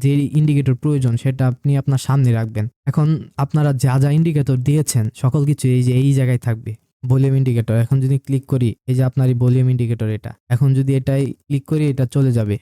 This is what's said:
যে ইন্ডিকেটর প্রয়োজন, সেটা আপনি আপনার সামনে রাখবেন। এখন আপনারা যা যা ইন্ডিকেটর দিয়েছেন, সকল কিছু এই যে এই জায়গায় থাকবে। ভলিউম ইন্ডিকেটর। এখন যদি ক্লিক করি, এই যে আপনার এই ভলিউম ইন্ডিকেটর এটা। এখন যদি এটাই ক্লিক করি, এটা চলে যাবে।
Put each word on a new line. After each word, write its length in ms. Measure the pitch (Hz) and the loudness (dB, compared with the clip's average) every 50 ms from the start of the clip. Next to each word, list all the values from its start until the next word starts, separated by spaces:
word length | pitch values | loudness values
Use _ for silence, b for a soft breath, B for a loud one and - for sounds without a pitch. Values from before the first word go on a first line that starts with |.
| 127 | 0
যে 80 | 139 143 143 143 - - 156 | 0 0 0 0 0 0 0
ইন্ডিকেটর 360 | 151 151 143 143 135 135 127 | 2 2 2 0 0 0 -2
প্রয়োজন, 380 | 123 - 151 147 139 131 123 113 117 - | -2 0 -2 0 0 0 0 0 0 -2
সেটা 200 | 135 127 127 135 127 | -2 -2 0 0 -2
আপনি 200 | 123 - - 143 143 139 | -2 -2 -2 -2 0 0
আপনার 200 | - - 135 127 - - | 0 0 -2 -2 0 0
সামনে 220 | 139 139 131 123 117 113 | 0 2 2 2 2 0
রাখবেন। 260 | 113 110 117 110 107 123 - _ _ 139 | -2 -4 -4 -6 -6 -6 -8 _ _ -4
এখন 180 | - 160 151 151 160 - - - _ - | -2 0 0 0 0 -2 -6 -8 _ -6
আপনারা 340 | 139 - - 156 147 147 139 123 - | -4 -2 0 0 0 0 0 0 0
যা 100 | 135 123 131 139 | 0 2 2 2
যা 60 | 143 | 2
ইন্ডিকেটর 460 | 143 156 165 170 156 151 131 127 131 127 | 2 2 2 2 0 0 0 0 0 0
দিয়েছেন, 480 | 123 147 143 156 147 - - 120 107 113 - - | 0 0 0 0 0 0 -2 -2 -2 -2 -4 -4
সকল 200 | - 131 120 143 143 | -2 0 0 0 0
কিছু 200 | 143 147 - - 127 127 | 0 0 0 0 0 2
এই 60 | 127 123 127 | 2 2 2
যে 60 | 123 127 | 2 2
এই 100 | 135 139 139 | 2 2 2
জায়গায় 280 | 135 131 127 123 123 - 123 | 2 0 0 0 -2 -2 -4
থাকবে। 240 | 113 113 120 107 107 - _ _ _ _ - 127 | -4 -4 -6 -10 -12 -12 _ _ _ _ -2 0
ভলিউম 240 | 131 135 135 135 135 135 | 2 2 2 2 2 2
ইন্ডিকেটর। 360 | 131 127 120 117 113 - 110 113 117 | 0 0 0 0 0 0 0 0 0
এখন 140 | - 135 135 131 | 2 0 0 2
যদি 140 | 131 139 131 - | 0 0 -2 -2
ক্লিক 180 | - 139 131 135 | -2 -4 -4 -2
করি, 240 | - 139 127 123 113 - - _ - | -2 -2 0 0 0 -2 -4 _ -2
এই 60 | 127 127 | 0 0
যে 60 | 131 | 0
আপনার 240 | 127 - 135 131 127 | 0 0 0 2 2
এই 80 | 127 120 123 | 2 2 2
ভলিউম 240 | 127 127 131 127 127 | 2 2 2 2 2
ইন্ডিকেটর 400 | 127 123 123 113 120 117 113 107 107 104 | 0 0 0 -2 -2 -2 -4 -4 -4 -6
এটা। 140 | - - - _ _ - | -8 -12 -16 _ _ -4
এখন 200 | 123 117 147 135 135 131 | -2 0 2 2 2 2
যদি 140 | 135 135 139 131 | 2 0 0 0
এটাই 240 | 127 139 135 139 139 123 - - _ - | 0 0 -2 -2 -2 -4 -6 -10 _ -6
ক্লিক 160 | 147 139 - - | -6 -6 -4 -2
করি, 120 | 156 156 151 147 131 | -2 0 0 0 0
এটা 120 | 131 131 120 - | -2 -2 -2 0
চলে 160 | 143 135 131 | 0 2 2
যাবে। 240 | 120 117 110 104 104 - | 2 0 0 -2 -4 -6